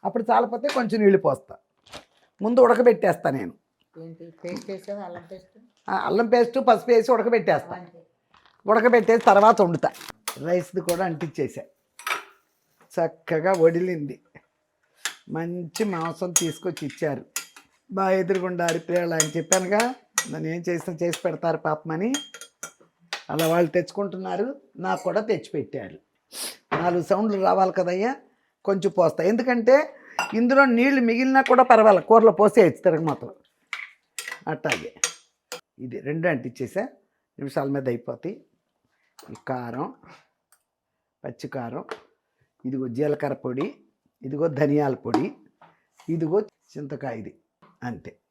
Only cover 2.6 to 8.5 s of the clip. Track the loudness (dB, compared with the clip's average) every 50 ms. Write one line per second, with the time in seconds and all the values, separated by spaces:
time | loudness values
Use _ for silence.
2.6 | 6 6 6 6 6 4 4 4 2 0 0 0 -2 -4 -4 -4 -6 -10 -12 _
3.6 | _ _ _ _ _ _ _ -20 -20 -20 -20 _ -20 -20 _ _ -14 -12 -12 -12
4.6 | -12 -12 -14 -14 -12 -12 -12 -12 -12 -14 -16 -16 -18 -20 -20 -20 -20 _ _ _
5.6 | _ _ _ _ _ -4 -4 -2 -2 0 0 0 2 4 4 4 4 4 2 0
6.6 | 4 4 4 4 4 4 4 4 6 4 2 2 2 2 0 0 2 2 0 0
7.6 | 0 -6 -14 -16 -16 -20 _ -20 _ _ _ _ _ _ _ _ _ _